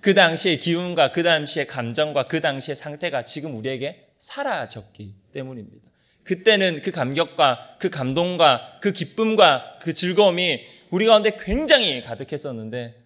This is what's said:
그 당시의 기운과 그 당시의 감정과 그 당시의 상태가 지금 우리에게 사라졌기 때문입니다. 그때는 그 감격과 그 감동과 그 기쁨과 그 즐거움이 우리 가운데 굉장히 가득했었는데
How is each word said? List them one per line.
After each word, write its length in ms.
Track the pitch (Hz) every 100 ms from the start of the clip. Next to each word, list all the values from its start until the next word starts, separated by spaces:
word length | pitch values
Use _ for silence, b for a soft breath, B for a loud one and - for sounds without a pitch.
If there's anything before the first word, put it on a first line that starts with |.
그 140 | -
당시의 440 | 196 175 165 190 156
기운과 540 | - 170 180 175 139
그 100 | 170
당시의 440 | 170 160 147 165 139
감정과 600 | 135 117 120 151 143 127
그 140 | 160
당시의 360 | 160 135 131 139
상태가 480 | - 147 175 143
지금 320 | 117 - 151 123
우리에게 500 | 113 131 139 180 _ _
사라졌기 960 | - - 285 190 120 - 98 _ 104 101 _
때문입니다. 540 | 139 131 127 101 - _ _ _ _
그때는 580 | - 180 185 214 190 160
그 80 | 196
감격과 840 | 175 127 139 165 - 147 120 - -
그 100 | 185
감동과 880 | 156 127 135 180 175 160 123 - -
그 120 | 208
기쁨과 840 | - 170 - 220 220 180 135 - -
그 140 | 170
즐거움이 680 | 147 180 180 208 175 180 131 B B B
우리 160 | 180 220
가운데 300 | 220 214 214
굉장히 600 | - 220 311 294 208 131
가득했었는데 920 | 113 113 131 147 147 120 110 120 120 117